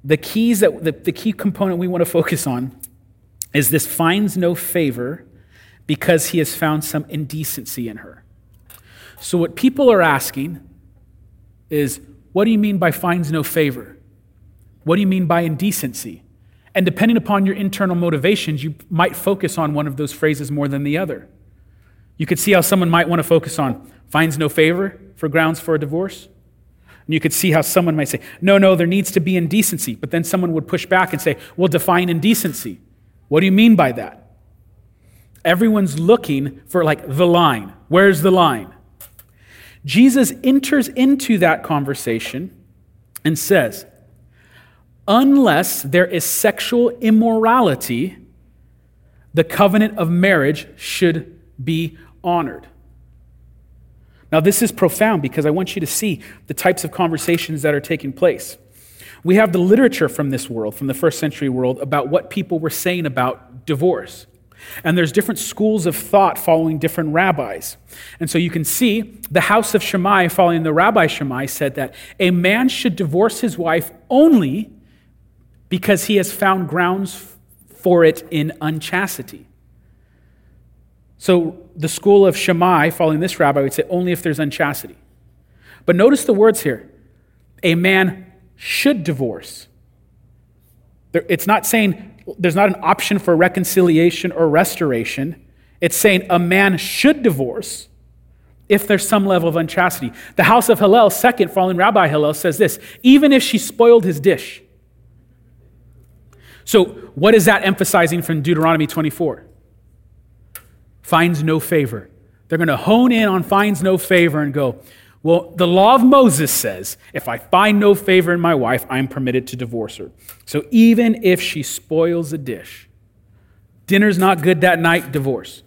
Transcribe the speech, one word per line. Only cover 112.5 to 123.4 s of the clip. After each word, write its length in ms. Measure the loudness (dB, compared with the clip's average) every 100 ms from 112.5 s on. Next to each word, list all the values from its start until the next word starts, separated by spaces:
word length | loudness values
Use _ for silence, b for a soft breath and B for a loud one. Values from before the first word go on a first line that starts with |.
| -2
gonna 180 | 0 0
hone 340 | 2 4 4
in 160 | 2 2
on 140 | 0
"finds 400 | 0 0 0 0
no 160 | 0 -2
favor" 420 | 2 2 2 0
and 100 | -4
go, 220 | -2 -4 -6 b b b b
"Well, 280 | 0 0 0 -2
the 80 |
law 300 | 2 4 6
of 80 | 6
Moses 480 | 6 6 6 4 -2
says, 440 | -2 -6 -8 -14 -16 b
if 140 | -10 -8
I 120 | -10
find 400 | 0 2 4 4
no 160 | 4
favor 360 | 2 2 2 2
in 80 | 0
my 140 | 0
wife, 320 | 0 0 -2 -2
I'm 180 | -4 -4
permitted 400 | -4 -2 -4 -4
to 80 |
divorce 420 | -12 -8 -8 -8 -12
her. 140 | -18 _ B B
So 180 | -8 -8 0
even 540 | 4 6 4 2 2
if 180 | 0 0
she 200 | -2 -8
spoils 680 | -10 -12 _ -2 0 -2 -6
a 60 | -8
dish, 500 | -10 -12 -14 -20 _ _ _ _ _ _